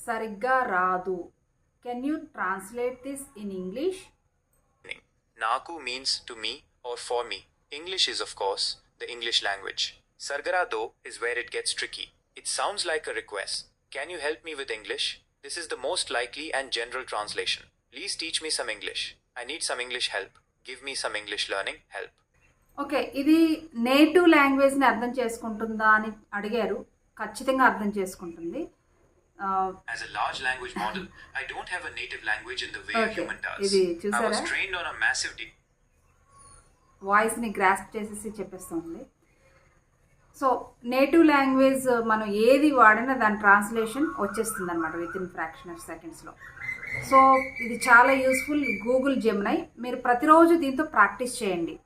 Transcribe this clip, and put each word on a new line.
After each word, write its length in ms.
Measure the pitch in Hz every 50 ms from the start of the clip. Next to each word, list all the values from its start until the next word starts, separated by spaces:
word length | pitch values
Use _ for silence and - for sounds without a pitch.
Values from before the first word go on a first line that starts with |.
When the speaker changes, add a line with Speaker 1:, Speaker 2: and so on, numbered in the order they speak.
| -
Speaker 1:
సరిగ్గా 500 | 247 226 220 220 220 202 196 240 254 262 262 247 214 190
రాదు. 420 | 180 185 185 185 180 175 190 185 170 170 - _ _ _ _ _ _ _ _ _ _ -
Can 140 | 247 240 240 254 285
you 80 | 311 320 311 - -
translate 640 | 220 196 185 190 190 190 196 233 240 240 247 254 - -
this 160 | 277 277 269 - - -
in 120 | 208 208 202
English? 480 | 190 185 185 185 190 247 302 381 370 - - - _ _ _ _ _ _ _ _ _ _ _ _ _ _ - 98 - - _ _ _ _ _ _ _ 113
Speaker 2:
Naku 360 | 113 113 123 135 - - 170 160 135 123
means 220 | 123 131 135 - - - - -
to 60 | 123 113 110
me 80 | 110 123 151 - _ _ _ - 127
or 60 | 120
for 260 | 117 - - 123 120 120 117
me. 100 | 101 - - _ _ _ _ _ 147 147
English 260 | 165 180 190 180 - - 113
is, 80 | 101 107
of 60 | - - - 104
course, 240 | 98 98 - - - - - _ _ _ -
the 60 | 120 117 120
English 260 | 120 117 117 113 - 110 104
language. 360 | 98 98 95 92 90 - - - - - _ _ _ - -
Sargara, 360 | - 139 143 143 170 175 180 175 -
though, 180 | 117 110 113 127 - _ - 131
is 80 | 117 - 113
where 160 | 117 123 120 117
it 80 | -
gets 220 | - 117 117 - - -
tricky. 260 | 127 - - - - - _ _ _ _ _ -
It 60 | - - - -
sounds 240 | 131 160 202 202 - 175
like 160 | 160 156 -
a 100 | 143 120 110 104
request. 340 | - 107 98 95 - - - - _ _ _ _ _ -
"Can 120 | 135 143 165 180
you 60 | 160 139
help 140 | 147 160 165 - 165
me 60 | 156 139
with 100 | 135 -
English?" 360 | 113 107 104 101 120 143 - - - - _ _ _ _ -
This 120 | 139 - 175 165
is 60 | - 156
the 80 | 131 127 143
most 180 | 180 180 - - 135 120
likely 280 | 123 123 - 143 151 160 - 131
and 180 | 135 123 - 120
general 260 | 117 120 123 127 123 - 123
translation. 520 | 107 104 104 - 101 92 - - - - _ _ _ _ _ 117
"Please 220 | 135 175 202 - - 160
teach 160 | 165 160 - 160
me 80 | 156 151 -
some 120 | 131 117 107
English. 260 | 104 98 87 - - - - - _ _ _ _ 123
I 40 | 120 123
need 140 | 151 165 - -
some 120 | 139 127 123
English 220 | 123 123 123 120 - -
help. 160 | 101 95 - _ _ _ _ _ _ _ -
Give 120 | 131 123 131 139
me 60 | 135 - -
some 140 | 123 110 104 104
English 240 | 104 104 101 - - 101
learning 240 | 98 98 120 151 - _ _ -
help." 160 | 101 - - _ _ _ _ _ _ _ _ _ _ _ _ _ -
Speaker 1:
ఓకే, 220 | 285 285 294 254 247 - - 277
ఇది 180 | 269 294 311 330 330 320 311 - - - - 233 226 247
నేటివ్ 400 | 269 277 311 302 302 370 359 339
లాంగ్వేజ్ని 580 | 320 294 277 277 269 269 277 277 269 277 269 269 220
అర్థం 180 | 214 240 240 240 262
చేసుకుంటుందా 720 | 233 226 226 - 226 226 208 208 226 220 220 214 220 220 214 214
అని 120 | 214 220 214 - - _ - 202
అడిగారు. 400 | 202 208 233 226 208 185 202 - - - _ _ _ _ _ -
ఖచ్చితంగా 460 | 220 208 - - 254 277 262 262 254
అర్థం 240 | 226 202 202 208 202
చేసుకుంటుంది. 800 | 202 202 190 185 - - 185 170 165 165 165 170 190 277 359 370 _ _ _ _ _ _ _ _ _ _ _ _ _ -
ఆ, 280 | 196 190 190 190 190 190
Speaker 2:
As 320 | 185 - - - 117 -
a 80 | - -
large 340 | - 104 120 139 - - 131
language 360 | 127 127 127 123 123 - -
model, 260 | 104 - - 190 175
I 480 | - - - - - - 135 131 131 -
don't 160 | 165 - 170
have 180 | 180 180 170
a 60 | 156 -
native 300 | 120 123 123 127 113 110
language 400 | 107 - - 107 120 123 123 123
in 140 | - - 104
the 120 | 98 -
way 100 | - 226
a 40 | 220
Speaker 1:
ఓకే. 180 | 220 214 185 160
Speaker 2:
human 140 | - -
does. 280 | - - - - - 196
Speaker 1:
ఇది 300 | 196 196 190 185 175 170
Speaker 2:
I 40 | -
was 80 | -
Speaker 1:
చూసారా? 240 | 208 214 233 233 214
Speaker 2:
trained 440 | 208 - - - - 156 180 190 185
on 120 | 175 165
a 60 | 151 -
massive 460 | 110 113 117 - - - - - -
de- 180 | 113 113 - _ _ _ _ _ _ _ _ _ _ _ _ _ _ _ _ - - - - - _ _ _ _ _ _ _ _ 196
Speaker 1:
వాయిస్‌ని 520 | 196 202 208 220 226 226 240 233 220 196
గ్రాస్ప్ 400 | 214 196 185 196 196 - - -
చేసేసి 320 | 220 202 214 208 - - 214
చెప్పేస్తుంది. 800 | 208 - 185 - 185 180 - - 170 165 160 165 165 214 269 - _ _ _ _ _ _ _ _ _ _ _ _ _ _ _ _ _ _ _ _ _ _ _ _ _ - 285
So, 220 | 262 247 233 - - - _ -
నేటివ్ 420 | 240 247 262 277 285 339 339 320
లాంగ్వేజ్ 600 | 311 294 277 277 269 262 262 269 269 269 262 262 254 240 233 226
మనం 200 | 226 214 220 220
ఏది 440 | 208 202 208 220 240 269 285 294 302
వాడినా 460 | 277 254 226 214 214 226 240 269 269
దాని 220 | 240 226 214 208 208
ట్రాన్స్‌లేషన్ 680 | 214 202 196 208 208 214 226 226 220 220 - 269 302 330 - -
వచ్చేస్తుందన్నమాట 800 | 202 202 - 226 214 208 - - 185 175 170 165 160 160 170
within 280 | 170 175 170 190 190 185
fraction 480 | 175 - 180 165 160 165 - - 180 170
of 60 | 165
సెకండ్స్‌లో. 540 | - - 165 165 170 165 151 - 160 156 - - - - - - - - - - - - - - - -
So, 320 | 262 262 262 269 262 262 262 - - - 240
ఇది 120 | 220 240
చాలా 360 | 240 - 254 240 233 247 269 269
యూజ్‌ఫుల్ 520 | 269 262 262 262 262 - 294 294 294 277
Google 580 | 233 208 190 202 240 254 262 262 277 269 220 202
Gemini. 400 | 220 202 202 202 220 277 339 339 - _ -
మీరు 180 | 233 247 254
ప్రతిరోజు 580 | 254 - 247 240 240 302 302 311 330 339 330 339
దీంతో 300 | 330 277 269 254 262 311
ప్రాక్టీస్ 580 | 311 - 226 208 196 - - 254 - - - 226
చేయండి. 360 | 196 180 175 165 160 160 - _